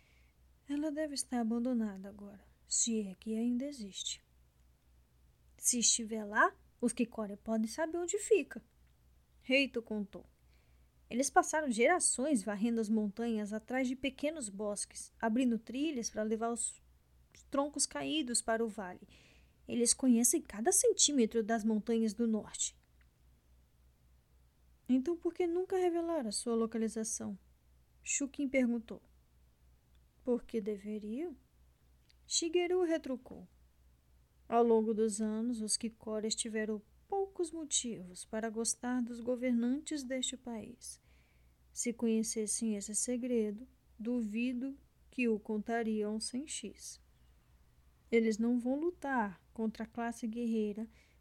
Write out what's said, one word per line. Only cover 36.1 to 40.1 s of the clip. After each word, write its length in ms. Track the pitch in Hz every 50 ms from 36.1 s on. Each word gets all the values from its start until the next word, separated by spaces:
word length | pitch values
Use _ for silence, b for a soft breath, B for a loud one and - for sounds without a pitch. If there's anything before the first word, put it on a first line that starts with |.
| 214 214 208 220 214
tiveram 480 | - - 233 214 220 214 214 214 208 - _ _ _ _
poucos 440 | - 392 392 392 392 - - 349 320
motivos 720 | 330 330 311 285 - - - 240 202 156 185 180 180 - -
para 260 | - - 220 220 226
gostar 520 | 214 226 233 - - - - 247 247 254
dos 180 | 240 233 240 233
governantes 800 | 226 247 254 233 247 254 240 233 233 240 262 302 311 - 311 285
deste 340 | 262 240